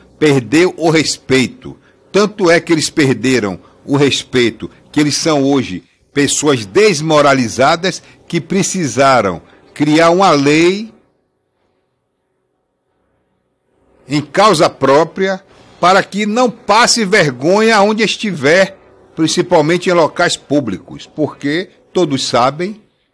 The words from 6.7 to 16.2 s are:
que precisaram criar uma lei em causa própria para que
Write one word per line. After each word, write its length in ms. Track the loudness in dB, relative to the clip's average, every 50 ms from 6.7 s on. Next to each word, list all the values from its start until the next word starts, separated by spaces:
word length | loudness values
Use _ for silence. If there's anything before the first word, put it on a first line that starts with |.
| 0 2 2 2 2 0 -2 0 2 4 4 4 4 2 0 -2 -2 0 0 2 0 0 -2 -6 -6 -8 -12 -20 -20 _ _ -8
que 120 | -6 -6
precisaram 1040 | -4 -2 -2 -2 -2 -2 -4 -6 -6 -4 -2 0 2 4 4 2 2 0 -4 -6 -12 _ _ _ _ _ -8
criar 360 | -4 -2 0 2 4 4 4
uma 220 | 4 4 2 2
lei 640 | 2 2 2 2 2 2 2 2 0 -2 -6 -12 -16 _ _ _ _ _ _ _ _ _ _ _ _ _ _ _ _ _ _ _ _ _ _ _ _ _ _ _ _ _ _ _ _ _ _ _ _ _ _ _ _ _ _ _ _ _ _ _ _ _ _ _ _ _ _ _ _ _ _ _ _ _ _ -6
em 120 | -6 -6
causa 480 | -6 -2 0 2 4 4 4 2 2 0
própria 760 | -2 -2 0 2 4 4 2 0 -2 -6 -4 -4 -6 -6 _ _ _ _ _ _ -8 -2
para 220 | 0 2 2 0
que 240 | -2 -6 -6 -6